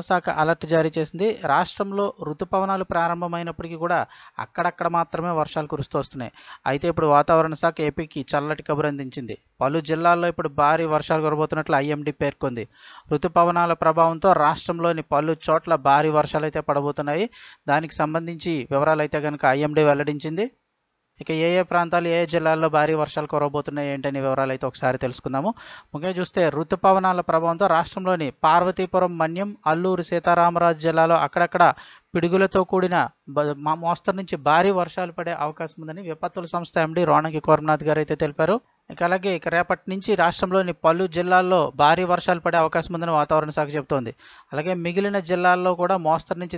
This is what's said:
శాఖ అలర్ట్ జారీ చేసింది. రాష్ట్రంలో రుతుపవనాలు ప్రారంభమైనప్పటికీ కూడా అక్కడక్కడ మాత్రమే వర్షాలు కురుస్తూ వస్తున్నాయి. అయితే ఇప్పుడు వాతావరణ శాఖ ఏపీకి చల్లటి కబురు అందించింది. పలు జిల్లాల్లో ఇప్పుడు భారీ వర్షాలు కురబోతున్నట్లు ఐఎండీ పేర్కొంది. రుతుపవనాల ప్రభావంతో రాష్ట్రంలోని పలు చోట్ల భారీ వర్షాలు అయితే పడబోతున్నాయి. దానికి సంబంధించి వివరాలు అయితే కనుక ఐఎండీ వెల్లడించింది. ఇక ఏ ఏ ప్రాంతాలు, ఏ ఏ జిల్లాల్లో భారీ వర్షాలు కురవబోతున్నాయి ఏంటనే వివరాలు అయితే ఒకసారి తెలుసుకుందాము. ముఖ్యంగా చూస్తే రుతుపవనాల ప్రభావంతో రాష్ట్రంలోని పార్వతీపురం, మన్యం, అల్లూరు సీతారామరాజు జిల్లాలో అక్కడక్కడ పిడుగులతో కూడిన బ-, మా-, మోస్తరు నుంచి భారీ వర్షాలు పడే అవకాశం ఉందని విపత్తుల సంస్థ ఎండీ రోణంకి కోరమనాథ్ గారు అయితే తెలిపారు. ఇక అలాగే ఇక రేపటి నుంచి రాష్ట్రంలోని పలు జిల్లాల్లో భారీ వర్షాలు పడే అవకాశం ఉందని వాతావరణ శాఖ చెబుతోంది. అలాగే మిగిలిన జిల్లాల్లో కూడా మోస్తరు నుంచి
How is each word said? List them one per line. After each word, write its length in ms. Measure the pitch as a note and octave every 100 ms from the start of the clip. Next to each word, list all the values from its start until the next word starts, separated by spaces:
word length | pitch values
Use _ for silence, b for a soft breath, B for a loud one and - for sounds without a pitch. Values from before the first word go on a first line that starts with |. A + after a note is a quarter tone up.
| -
శాఖ 220 | F3+ F3 D#3
అలర్ట్ 240 | D#3 E3+ D#3
జారీ 180 | D#3+ D#3 D#3+
చేసింది. 300 | D#3 E3 G#3+ - E3
రాష్ట్రంలో 540 | C#3+ F3+ - G3 G3 G3+ - D3+
రుతుపవనాలు 580 | D3+ F3+ F#3+ G3 F#3+ F#3
ప్రారంభమైనప్పటికీ 840 | E3+ E3+ E3+ F3 E3+ E3+ D#3+ E3+ E3
కూడా 160 | E3+ E3 A2 B B - -
అక్కడక్కడ 420 | - F3 - E3+ E3+
మాత్రమే 340 | E3+ D#3+ F3 D#3+
వర్షాలు 320 | D3 F#3 D3
కురుస్తూ 220 | D3 C3+ D3+
వస్తున్నాయి. 300 | C3 C3+ A#2 - B B -
అయితే 140 | C#3 E3+
ఇప్పుడు 160 | E3 D#3
వాతావరణ 400 | C#3+ D3 D#3+ D#3+ D3+
శాఖ 140 | E3+ E3 D3+
ఏపీకి 380 | D#3 D#3 D3+ B2+
చల్లటి 340 | D3 D3 D3+ -
కబురు 200 | D3 D3+
అందించింది. 460 | C#3+ C3 C#3+ A#2 G2+ _ -
పలు 200 | C3 D#3+ D3+
జిల్లాల్లో 380 | D#3 E3+ E3+ F3
ఇప్పుడు 180 | E3 D#3+ C#3+
భారీ 240 | C#3+ D#3+ D#3+ D3+
వర్షాలు 280 | - D#3 D#3
కురబోతున్నట్లు 500 | D3+ D#3 D#3 D#3 D3
ఐఎండీ 320 | D3 D3 D3+ -
పేర్కొంది. 440 | C#3+ - C3+ A#2 G#2 B B B B
రుతుపవనాల 600 | D3+ D3 E3+ F3 F3 E3+ E3 D#3+
ప్రభావంతో 460 | D#3+ E3 E3 G3 E3 D3+
రాష్ట్రంలోని 600 | D#3+ - E3+ E3+ D#3+ D3 D3
పలు 200 | D#3 D#3+ -
చోట్ల 280 | D#3+ F3 D#3 C#3
భారీ 240 | C#3+ D#3 D3+
వర్షాలు 280 | D3+ D#3 D#3
అయితే 120 | D3+ D3+
పడబోతున్నాయి. 580 | C#3+ C#3+ D3 D3 D#3 A#3 B B B -
దానికి 220 | D3 D#3+ -
సంబంధించి 520 | D3+ D#3+ E3 E3 F3 D#3 A#2 C#3
వివరాలు 280 | D3 D#3 D3+
అయితే 140 | D3+ D3
కనుక 180 | D3 C#3 C#3
ఐఎండీ 260 | D3+ D3+ D3
వెల్లడించింది. 560 | C#3+ D3 D3 D#3 E3 B3 _ _ _ _ _ _ -
ఇక 100 | - D#3+ E3+
ఏ 20 | F3+
ఏ 20 | F3+
ప్రాంతాలు, 380 | F3 E3+ F3 E3+ E3+
ఏ 20 |
ఏ 20 | E3+
జిల్లాల్లో 340 | E3+ D#3+ D#3+ D#3+ D3+
భారీ 200 | D3+ D#3
వర్షాలు 280 | D3 - D3+
కురవబోతున్నాయి 560 | D3 D3 D3 C#3+ D3 C#3+
ఏంటనే 260 | C#3 C#3+ C#3 C3+
వివరాలు 260 | C3 C3+ C3+
అయితే 100 | C3
ఒకసారి 280 | - C3+ B2+
తెలుసుకుందాము. 460 | B2+ B2+ B2+ C3+ F#3 - B B B
ముఖ్యంగా 220 | D3 F3+ F3+
చూస్తే 220 | F3+ F#3+ D#3+ D3
రుతుపవనాల 640 | D#3+ F3 G3 F#3+ F#3 F3+ E3+
ప్రభావంతో 380 | D#3+ E3+ E3+ G3 E3
రాష్ట్రంలోని 520 | E3+ G3 F#3 F3 C#3+ - A3+
పార్వతీపురం, 680 | F3 F3+ F#3 F#3 F#3 F3+ E3
మన్యం, 300 | D#3+ F3 G3+ G3+ D#3
అల్లూరు 340 | D#3+ F#3 F3+ D#3+
సీతారామరాజు 720 | E3+ F3 F3 E3+ E3+ E3+ D#3+ D#3+
జిల్లాలో 300 | D#3+ E3 E3 D#3
అక్కడక్కడ 400 | - F3 F3+ D#3+ - B B _ F3
పిడుగులతో 440 | E3+ F#3+ F#3+ F#3+ F3+
కూడిన 260 | F#3+ F3+ F3 A#2 _ - C#3+
బ-, 180 | D3 C#3 D3+
మా-, 140 | E3
మోస్తరు 320 | E3+ E3+ - F#3
నుంచి 160 | F#3 D#3+ C3+
భారీ 200 | D#3+ G3 F#3
వర్షాలు 300 | E3+ - F3 E3
పడే 160 | E3+ D#3 D3+
అవకాశం 340 | D#3+ D#3+ D#3+
ఉందని 180 | D#3 E3+ F3+
విపత్తుల 360 | D#3 F3 F#3+ E3+
సంస్థ 240 | F3 E3+ F3 D#3+
ఎండీ 160 | E3 D#3+
రోణంకి 300 | D3+ D#3+ D3+ -
కోరమనాథ్ 360 | D3+ D#3 D3+ D3+
గారు 120 | D3+
అయితే 120 | D3+ D3+
తెలిపారు. 340 | D#3 C#3+ D#3+ A3+ _ _ -
ఇక 80 | - F3
అలాగే 240 | F#3 G3 E3+
ఇక 100 | E3+
రేపటి 320 | E3+ F3 F#3 -
నుంచి 200 | F#3+ G3+ F#3
రాష్ట్రంలోని 520 | E3+ - F#3 F#3+ F3+ E3 D#3+
పలు 200 | E3+ F#3+ E3
జిల్లాల్లో 440 | F3+ F#3 F3+ F#3 C3+ C3
భారీ 220 | D3 E3 F3+
వర్షాలు 300 | F3 - E3+ E3+
పడే 120 | E3
అవకాశం 320 | D#3+ E3+ D#3 E3+
ఉందని 160 | E3+ D3+
వాతావరణ 340 | D3 D#3 D#3 D#3
శాఖ 100 | D3 D3
చెబుతోంది. 360 | C3 C#3 A#2 - B B B
అలాగే 220 | C#3 E3 F3+ E3+
మిగిలిన 340 | F3+ G3+ G3+ E3
జిల్లాల్లో 420 | F3+ F3+ F3+ F#3 F3
కూడా 140 | F3 F#3+ D#3
మోస్తరు 340 | D#3+ - F3
నుంచి 140 | F3+